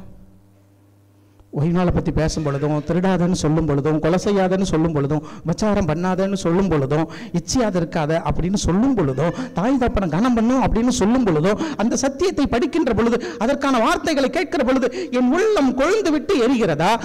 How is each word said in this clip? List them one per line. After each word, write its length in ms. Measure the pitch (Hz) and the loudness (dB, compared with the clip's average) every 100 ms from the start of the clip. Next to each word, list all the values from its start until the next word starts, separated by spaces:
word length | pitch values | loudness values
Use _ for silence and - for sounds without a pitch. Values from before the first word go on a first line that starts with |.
| - - - - - _ _ _ _ _ _ _ _ - - | -12 -20 -20 -20 -20 _ _ _ _ _ _ _ _ -20 -10
ஓய்வு 220 | - 160 | -4 0
நாளை 200 | 175 175 | 2 2
பத்தி 200 | 160 151 | 0 -2
பேசும் 300 | 156 156 - | -2 -2 -2
பொழுதும், 360 | 151 139 147 151 | -4 -2 -2 -2
திருடாதன்னு 540 | 143 165 190 180 175 | -2 -2 0 2 0
சொல்லும் 340 | 185 156 160 160 | 0 0 2 2
பொழுதும், 320 | 143 147 156 | 0 0 0
கொலை 200 | 156 185 | 0 0
செய்யாதன்னு 380 | 214 202 185 190 | 2 0 2 0
சொல்லும் 300 | 196 160 165 | 0 2 2
பொழுதும், 340 | 147 139 151 156 - 165 | 0 0 -2 -4 -8 -4
உபச்சாரம் 400 | 165 214 202 180 | -2 0 0 0
பண்ணாதன்னு 480 | 170 185 180 196 | 0 -2 0 -2
சொல்லும் 340 | 196 175 180 190 | -2 0 0 2
பொழுதும், 420 | 156 131 151 160 - - | 0 0 0 -2 -6 -6
இச்சையாத 480 | 175 - 262 214 180 | -6 -2 0 0 0
இருக்காத 420 | 165 175 147 165 | -2 -2 -2 0
அப்படின்னு 300 | 165 143 175 | 0 -2 0
சொல்லும் 400 | 202 - 185 269 | 0 0 2 2
பொழுதும், 400 | 233 139 131 170 247 254 | 2 0 0 -2 -2 -6
தாய் 240 | - 220 269 | -2 0 2
தப்பனை 300 | 233 214 185 | 0 0 0
கனம் 260 | 156 254 | 0 2
பண்ணும் 280 | 233 226 262 | 2 2 2
அப்படின்னு 260 | 185 202 247 | 2 2 2
சொல்லும் 360 | 247 208 262 | 2 2 2
பொழுதும், 520 | 220 151 180 208 320 - | 2 2 2 0 -2 -2
அந்த 200 | 220 254 | -2 0
சத்தியத்தை 500 | 269 277 359 302 269 | -2 0 -2 0 0
படிக்கின்ற 480 | 240 311 330 294 | 0 0 0 0
பொழுது, 300 | 208 233 233 - - | 0 0 0 -4 -4
அதற்கான 400 | 233 285 277 254 | -2 0 0 2
வார்த்தைகளை 520 | 247 349 - 294 262 | 2 0 0 0 0
கேட்கிற 340 | 339 320 339 | -2 -2 -2
பொழுது 440 | 240 262 262 247 359 | 0 2 0 -4 -4
என் 220 | 247 247 | 0 2
உள்ளம் 460 | 339 440 415 269 247 | 2 2 2 0 0
கொழுந்து 320 | 302 440 359 | 0 2 0
விட்டு 380 | 302 - 339 226 | -2 0 0 2
எரிகிறதா 480 | 254 202 147 180 226 | 2 0 2 2 0